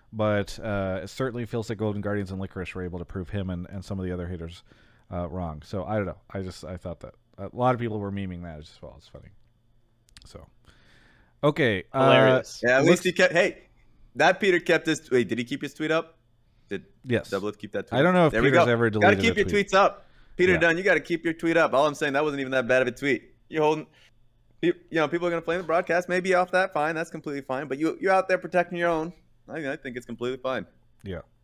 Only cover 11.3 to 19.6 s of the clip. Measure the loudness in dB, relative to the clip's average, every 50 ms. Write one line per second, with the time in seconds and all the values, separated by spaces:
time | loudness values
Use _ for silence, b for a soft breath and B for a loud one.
11.3 | b b 0 0 2 4 2 2 2 0 -4 -4 0 2 4 6 8 8 8 6
12.3 | 4 4 0 -4 -12 -2 2 4 4 4 6 6 4 4 4 -2 2 4 2 4
13.3 | 4 4 2 2 0 -6 _ _ _ _ _ _ _ _ -20 -20 _ 2 4 4
14.3 | 4 4 2 2 2 2 4 2 2 2 4 0 -2 -2 -2 0 2 2 2 2
15.3 | -2 -4 -4 -6 -6 -8 -8 -10 -8 -6 -2 0 0 0 0 -2 _ _ _ _
16.3 | _ _ _ _ _ _ _ _ -10 -10 -10 _ _ _ _ -2 -2 -2 -2 -2
17.3 | -6 -4 -4 -4 -8 -8 -14 -8 -8 -8 -8 -4 0 0 2 2 4 4 4 4
18.3 | 4 4 2 4 4 4 4 4 4 2 2 0 2 4 4 4 4 4 2 0
19.3 | 2 0 0 0 2 0